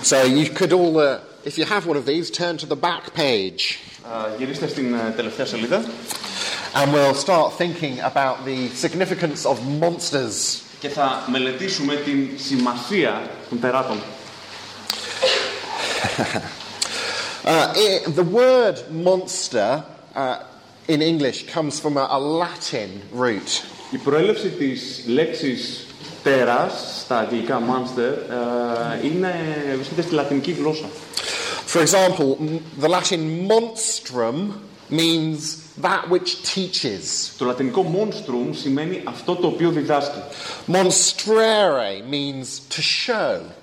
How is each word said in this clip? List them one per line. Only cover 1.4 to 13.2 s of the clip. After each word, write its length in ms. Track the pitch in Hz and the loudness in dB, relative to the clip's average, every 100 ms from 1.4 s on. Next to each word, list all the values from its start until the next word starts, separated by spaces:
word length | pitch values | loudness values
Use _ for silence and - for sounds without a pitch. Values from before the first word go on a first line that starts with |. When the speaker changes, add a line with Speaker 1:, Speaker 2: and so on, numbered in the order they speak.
| - | -8
Speaker 1:
if 120 | 156 | -4
you 80 | 151 | 0
have 200 | 208 170 | 0 2
one 60 | 147 | 0
of 80 | 123 | 2
these, 240 | 156 165 | 0 -2
turn 280 | - 175 165 | -2 -2 -2
to 80 | 151 | -4
the 100 | 139 170 | -2 0
back 240 | 170 - | -2 -8
page. 680 | - 143 113 95 - - - - - | 0 2 2 0 -2 -4 -6 -12 -18
Speaker 2:
Α, 240 | 113 113 107 110 | -10 -6 -6 -4
γυρίστε 300 | 131 147 156 | -6 -4 -4
στην, 260 | - 127 | -2 -2
ε, 200 | 120 113 110 | 0 -2 -2
τελευταία 300 | 110 - 131 | -4 -4 -4
σελίδα. 380 | 117 113 190 226 - - - - - - - - - | -4 0 0 -2 -10 -10 -10 -8 -8 -6 -6 -2 2
Speaker 1:
And 180 | 143 | 4
we'll 200 | 147 139 135 - | 6 6 4 4
start 260 | 175 151 | 4 4
thinking 460 | - 175 160 151 127 127 | 2 -2 -2 -4 -2 0
about 240 | 143 135 127 131 | 2 2 0 -4
the 220 | 131 123 - 165 | -2 -4 -2 -2
significance 600 | 170 185 175 170 143 - | 0 0 0 -2 0 0
of 120 | 131 127 147 | 0 0 2
monsters. 800 | 170 170 - 143 123 95 - - - - | 0 0 -2 -2 -2 -2 -4 -4 -8 -10
Speaker 2:
Και 100 | 143 | -6
θα 340 | 151 135 131 - | 0 0 0 -2
μελετήσουμε 640 | 131 127 127 185 - 143 143 | 0 0 -2 -4 -2 -2 -2
την 320 | 143 139 131 - | 0 0 0 -4
σημασία 840 | - 135 123 120 - 202 131 107 | -2 0 2 0 -2 2 2 0